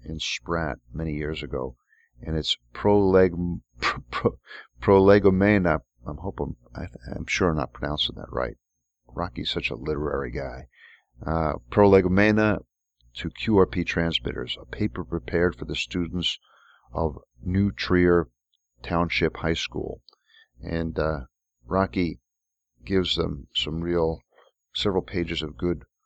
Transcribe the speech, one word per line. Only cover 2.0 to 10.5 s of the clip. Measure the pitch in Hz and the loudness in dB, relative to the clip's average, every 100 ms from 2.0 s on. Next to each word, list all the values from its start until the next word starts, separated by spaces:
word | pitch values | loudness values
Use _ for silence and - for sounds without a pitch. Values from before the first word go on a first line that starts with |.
| _ _ | _ _
and | 82 80 | -4 -4
it's | - - _ | -2 -6 _
proleg-, | - 104 104 95 92 92 87 87 85 _ | -2 4 4 6 6 4 2 -4 -4 _
<laughs> | - | -6
pro-, | - - - | -4 -4 -8
pro-, | - - - _ - - _ | -2 -2 -4 _ -20 -20 _
prolegomena. | - 98 98 101 98 92 101 104 87 78 _ _ - | 4 6 8 8 6 4 4 4 4 0 _ _ -12
I'm | 73 | -10
hoping, | 92 - 71 - _ 69 | -10 -6 -6 -8 _ -12
I, | - - - - | -12 -12 -12 -10
I'm | 80 | -6
sure | - 90 | 0 2
I'm | 76 | 2
not | 65 | -4
pronouncing | - 73 76 - - | -6 -6 -2 -4 -6
that | - | -8
right. | - 62 53 _ _ _ _ _ | -6 -6 -8 _ _ _ _ _
Rocky's | - 87 - 76 | -8 -8 -6 -6
such | 85 78 | -4 -6
a | 64 | -6
literary | 73 73 73 69 65 | -4 -4 -2 -4 -4
guy. | 64 67 | -8 -10